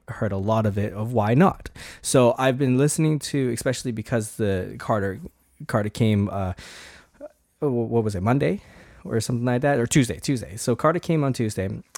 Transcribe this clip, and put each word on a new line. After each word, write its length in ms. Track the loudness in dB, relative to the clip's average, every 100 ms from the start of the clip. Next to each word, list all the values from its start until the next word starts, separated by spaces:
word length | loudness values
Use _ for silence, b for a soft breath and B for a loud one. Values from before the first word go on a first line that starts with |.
| -12
heard 240 | -6 -4
a 60 | -2
lot 280 | 0 2 2
of 120 | 0
it 160 | -4
of 200 | -4 -4
why 220 | 0 2 4
not. 340 | 4 2 -10 B B B
So 320 | 0 4 6 4
I've 200 | 0 2
been 200 | 2 4
listening 420 | 2 2 2 0
to, 320 | -2 -2 -2
especially 400 | -2 -2 -2 -4
because 460 | -6 -2 -2 -2 -2
the 380 | 0 0 -4 -8
Carter, 400 | -2 0 0 -6 -12 _ _ -18 -4
Carter 220 | -2 -2
came, 400 | 2 2 4 2
uh, 240 | -2 -4 -6 B B B B B -20 -20 _ _ -6
wh-, 60 | -2
what 380 | 0 0 0
was 120 | 0 0
it, 80 |
Monday 380 | 0 2 2 -2 b b b b
or 160 | -4 -4
something 260 | -2 -2 0
like 160 | 0
that, 180 | 2 2
or 60 | 2
Tuesday, 320 | 2 2 -2
Tuesday. 380 | -4 -4 -4 -8
So 200 | -2 2
Carter 240 | 2 0
came 240 | 0 0
on 100 | 0
Tuesday, 360 | 0 -2 -2 -4 -6 -12